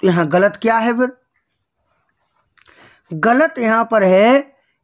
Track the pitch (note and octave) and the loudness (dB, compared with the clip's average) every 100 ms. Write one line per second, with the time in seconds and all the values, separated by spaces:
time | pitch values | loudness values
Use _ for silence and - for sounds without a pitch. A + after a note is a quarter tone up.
0 | F#3+ E3+ D#3+ E3 G3+ G3+ A3 A3+ A3+ A#3+ | -2 0 0 0 0 -2 -2 -2 -2 -2
1 | B3 - _ _ _ _ _ _ _ _ | -4 -6 _ _ _ _ _ _ _ _
2 | _ _ _ _ _ - _ _ - _ | _ _ _ _ _ -20 _ _ -20 _
3 | - D#3+ G#3 B3+ D#4+ E4 A3+ A3+ A#3 A3 | -14 -4 0 2 0 -2 -2 -2 0 0
4 | F#3+ F#3 A3 C4+ C#4+ _ _ _ | 2 4 4 2 -2 _ _ _